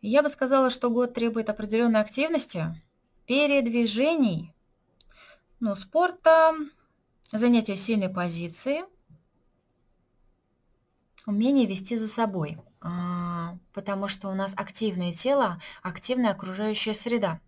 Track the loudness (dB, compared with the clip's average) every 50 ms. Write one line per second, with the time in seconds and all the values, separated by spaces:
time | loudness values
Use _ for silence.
0 | -2 4 4 4 4 4 0 -2 0 2 4 4 4 2 0 0 -2 0 2 2
1 | 0 -2 -2 -2 -2 0 0 -2 -4 -4 -4 -6 -4 -2 0 2 2 4 4 2
2 | 2 0 -2 -2 -2 0 0 -2 -4 -4 -6 -6 -6 -6 -6 -10 _ _ _ _
3 | _ _ _ _ _ -2 2 2 4 4 4 2 2 2 2 2 2 2 2 2
4 | 2 2 4 2 2 2 2 -2 -6 -10 _ _ _ _ _ _ _ _ _ _
5 | _ _ -20 _ -20 -20 -20 _ _ _ _ _ -4 -4 -4 -4 -8 -2 _ 2
6 | 2 2 0 2 _ 6 8 8 8 6 4 2 -6 -10 _ _ _ _ _ _
7 | _ _ _ _ _ -10 -4 0 4 4 4 4 2 0 -6 -6 -2 -2 0 0
8 | 0 -2 -2 -4 -4 -4 -4 -6 -8 -10 -10 -8 -4 -4 -4 -4 -6 -10 _ _
9 | _ _ -20 _ _ _ _ _ _ _ _ _ _ _ _ _ _ _ _ _
10 | _ _ _ _ _ _ _ _ _ _ _ _ _ _ _ _ _ _ _ _
11 | _ _ _ -14 _ -4 0 2 2 4 4 4 4 2 0 -6 -6 -6 -4 -4
12 | -4 -4 -2 -2 -2 0 0 -4 -4 -4 -6 -12 -16 _ _ _ -10 -8 -6 -6
13 | -4 -4 -4 -4 -4 -4 -4 -6 -6 -8 -10 -14 _ _ _ -10 -6 -6 -4 -4
14 | -4 -6 -6 -6 -6 -6 -4 -4 -4 -4 -4 -8 -10 -10 -6 -4 -4 -2 -2 -2
15 | -4 -4 -4 -4 0 2 2 2 2 0 -2 -6 -12 -18 -20 -10 _ -10 -10 -10
16 | -6 -4 0 2 2 0 0 -2 -6 -10 -6 -4 -4 -2 -2 -2 -2 -4 -4 -4
17 | -4 -2 -2 0 0 0 -2 -4 _